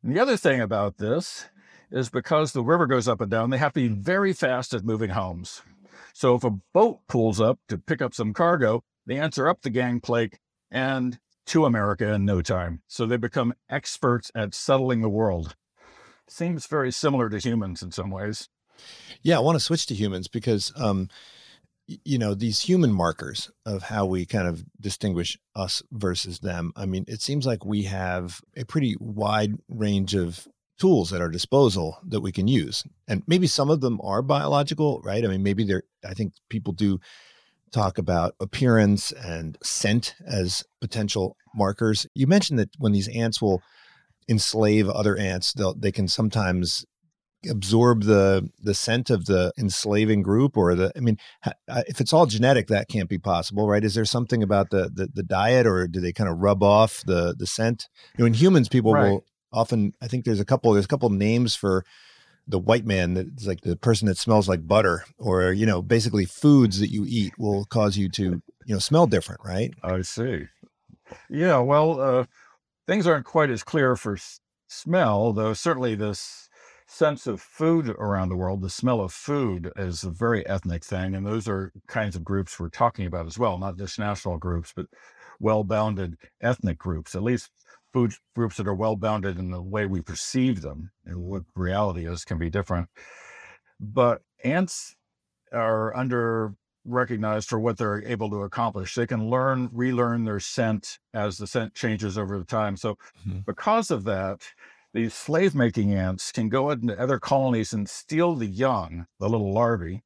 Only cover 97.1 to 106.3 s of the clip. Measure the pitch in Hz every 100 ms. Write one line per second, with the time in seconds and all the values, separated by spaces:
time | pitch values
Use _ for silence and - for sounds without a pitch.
97.1 | 117 107 107 104 117 113 110 110 104 107
98.1 | 117 110 104 101 - 117 101 92 - 120
99.1 | 117 110 127 131 131 123 117 127 123 120
100.1 | 117 110 104 - - 113 107 - - _
101.1 | 113 104 92 104 127 110 - 117 107 104
102.1 | 95 98 101 87 113 107 98 110 101 -
103.1 | _ 95 95 98 104 - 226 214 143 98
104.1 | 95 95 95 - _ - _ _ 110 117
105.1 | - - 160 190 147 120 113 101 98 92
106.1 | 92 -